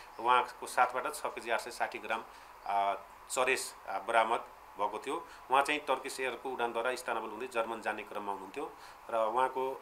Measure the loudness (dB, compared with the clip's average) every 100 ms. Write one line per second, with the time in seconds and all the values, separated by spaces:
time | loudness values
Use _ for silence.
0 | -16 -2 6 6 4 -6 -2 4 4 2
1 | -4 -4 -6 -6 -2 -2 -2 -4 -4 -4
2 | -4 -4 -6 -18 -20 -12 0 2 2 0
3 | -8 -18 -4 2 2 2 -2 -10 -8 -6
4 | 4 4 6 2 -2 -16 -16 -4 -2 -2
5 | -4 -6 -8 -16 4 4 6 0 0 0
6 | -2 -4 -4 -4 -6 -2 0 0 -2 -2
7 | -2 -4 -4 -8 -2 0 0 -2 -4 -4
8 | -6 -6 -6 -6 -6 -8 -8 -10 -18 -16
9 | -2 2 2 4 2 2 -4 -6